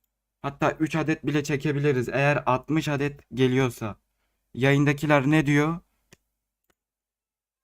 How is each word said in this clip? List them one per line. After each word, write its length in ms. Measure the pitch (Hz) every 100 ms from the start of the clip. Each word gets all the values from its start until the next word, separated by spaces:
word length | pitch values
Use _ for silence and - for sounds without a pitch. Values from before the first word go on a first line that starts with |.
| _ _ _ _
Hatta 300 | 139 139 151
üç 240 | - 156 165
adet 300 | 147 160 139
bile 160 | 147
çekebiliriz. 680 | 143 143 151 143 147 127 117
Eğer 340 | 127 143 143 -
altmış 420 | 127 - 156 151
adet 360 | 139 143 143 -
geliyorsa. 600 | 117 127 127 131 - 110 98 _ _ _ _ _
Yayındakiler 800 | 120 135 143 147 147 156 147 131
ne 140 | 151 139
diyor? 340 | 147 151 170 - _ _ - _ _ _ _ _ _ _ _ _ _ _ _ _ _